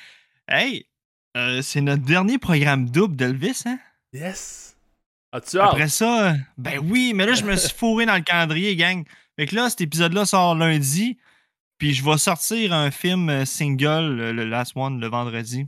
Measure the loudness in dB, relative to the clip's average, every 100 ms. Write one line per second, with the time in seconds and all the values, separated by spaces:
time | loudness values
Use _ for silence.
0 | -20 -20 _ _ -2 0 0 -4 -10 _
1 | _ _ _ -6 -4 -2 -2 0 2 2
2 | 2 2 4 0 2 2 4 2 2 2
3 | 2 2 -2 0 -4 -4 -6 -8 -10 _
4 | _ -12 -10 -10 -14 -18 -20 _ _ _
5 | _ _ _ -12 -4 2 4 4 2 0
6 | 2 2 2 2 -4 -10 -8 -4 -2 0
7 | 2 2 2 2 2 0 -2 -2 0 2
8 | 2 2 2 0 2 0 0 2 0 0
9 | -6 -14 _ -6 -4 0 -2 -2 -2 0
10 | 0 2 2 2 4 4 2 2 0 0
11 | -2 -4 _ _ _ _ _ -4 -2 0
12 | 2 2 2 0 -2 -2 0 0 0 -2
13 | -2 0 0 0 -2 -2 -2 0 2 2
14 | 0 -2 -4 -4 -4 -4 -4 -6 -6 -4
15 | -4 -4 -4 -6 -8 -8